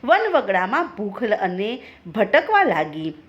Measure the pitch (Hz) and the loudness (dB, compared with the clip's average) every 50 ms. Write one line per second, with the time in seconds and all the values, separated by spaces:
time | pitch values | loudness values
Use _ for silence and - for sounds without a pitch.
0 | - 247 339 415 453 415 349 285 - 202 190 180 185 190 240 311 349 277 - - | 4 4 2 4 4 2 0 0 2 2 0 0 0 0 0 -2 -2 -4 -6 -8
1 | 214 202 190 - 247 214 208 - 190 180 180 185 202 220 247 262 - - - - | -8 -8 -6 -4 -2 -2 0 0 0 -4 -2 -4 -4 -4 -6 -8 -12 -18 -20 -20
2 | _ 175 156 214 226 220 - 302 285 - 427 403 381 277 170 156 156 160 151 156 | _ -10 -2 -2 0 4 4 2 2 4 2 4 4 4 2 0 -2 -2 -4 -8
3 | 160 160 151 - - | -8 -8 -8 -10 -20